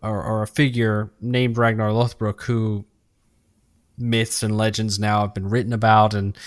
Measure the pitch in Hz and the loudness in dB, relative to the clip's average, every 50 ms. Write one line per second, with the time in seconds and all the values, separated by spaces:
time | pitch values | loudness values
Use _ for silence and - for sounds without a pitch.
0 | - 113 110 101 76 - 110 110 107 104 - - 147 139 120 120 117 110 107 107 | -8 -6 -6 -6 -4 -4 -4 -4 -4 -4 -2 0 0 0 2 0 0 2 0 0
1 | 107 104 - - - 123 123 127 127 123 117 117 120 117 113 107 110 107 107 113 | -2 -6 -10 -10 -6 -2 0 0 0 0 0 2 2 2 2 2 0 0 2 2
2 | 120 120 - - 113 107 101 - - - 123 113 110 110 107 101 101 _ _ _ | 0 0 -2 -2 -4 -4 -4 -4 -4 -2 -2 0 0 -2 -2 -4 -8 _ _ _
3 | _ _ _ _ _ _ _ _ _ _ _ _ _ _ _ _ _ _ _ - | _ _ _ _ _ _ _ _ _ _ _ _ _ _ _ _ _ _ _ -8
4 | 120 120 117 113 113 113 - - - 110 107 107 110 110 104 - 113 110 101 101 | -4 0 0 0 0 0 -2 -2 -2 -2 0 0 0 0 0 -2 -4 -4 -4 -2
5 | 107 107 104 104 104 101 - - 95 98 104 123 120 117 120 110 113 113 110 110 | 0 0 2 0 0 -2 -4 -6 -6 -2 -2 -2 -2 -2 -2 0 4 6 6 6
6 | 107 107 107 104 98 98 98 - - | 6 6 4 0 -2 -4 -6 -8 -12